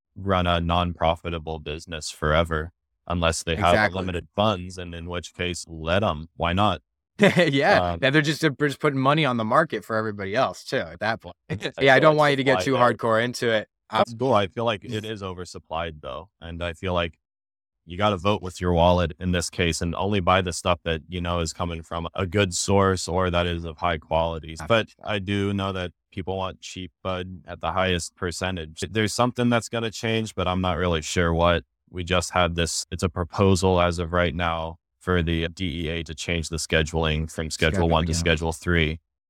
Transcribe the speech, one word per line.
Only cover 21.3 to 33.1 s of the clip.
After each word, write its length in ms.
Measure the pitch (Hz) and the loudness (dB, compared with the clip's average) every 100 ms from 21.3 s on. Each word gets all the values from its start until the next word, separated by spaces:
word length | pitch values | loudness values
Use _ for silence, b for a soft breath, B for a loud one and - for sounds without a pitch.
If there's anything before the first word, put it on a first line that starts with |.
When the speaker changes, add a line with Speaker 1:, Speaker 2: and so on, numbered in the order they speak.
| 87 | -2
Speaker 1:
is 120 | 82 | -2
coming 300 | - 87 82 | -4 -6 -6
from 260 | 82 85 82 | -8 -8 -6
a 100 | - 95 | -4 -2
good 280 | 104 98 | 0 0
source 520 | 87 - 98 95 92 - | 0 2 4 4 2 -2
or 240 | 87 92 | -2 0
that 160 | 87 87 | 2 0
is 180 | 85 | -2
of 120 | 85 78 | -8 -4
high 220 | 87 80 | -4 -4
quality. 580 | - 80 82 82 78 80 78 | -2 -2 -2 -4 -10 -10 0
But 220 | 113 - _ | 0 0 _
I 140 | - 104 | -6 -6
do 340 | 95 101 98 | -2 0 0
know 200 | 101 98 | 0 -2
that 180 | 92 90 - _ | -4 -8 -10 _
people 280 | - 90 95 | -10 -8 -6
want 240 | 92 80 | -8 -10
cheap 300 | - 92 92 _ | -14 -14 -14 _
bud 400 | 95 92 92 90 - | -6 -6 -8 -12 -16
at 140 | 87 | -8
the 120 | 82 | -4
highest 440 | 90 92 87 - - | 0 0 0 -4 -6
percentage. 680 | 90 - 92 92 78 - 92 | -6 -4 -4 -6 -8 -8 -4
There's 220 | 107 107 | 0 0
something 380 | - 123 123 120 | 2 0 2 0
that's 180 | 120 - | 0 0
gonna 220 | 117 113 | -4 -6
change, 440 | - 113 113 110 | -4 -2 -2 -2
but 140 | - 90 | -2 -2
I'm 140 | 92 | 0
not 160 | 92 82 | 0 0
really 240 | 87 82 | 0 0
sure 320 | 78 90 85 | -2 0 2
what. 300 | 82 85 85 - _ _ | 4 4 2 -2 _ _
We 120 | 90 | -10
just 280 | 87 90 - | 0 0 2
had 240 | 90 87 85 | 2 2 2
this, 300 | 80 - - | -2 -4 -6
it's 140 | 90 | -2
a 40 | |
proposal 720 | 92 | -2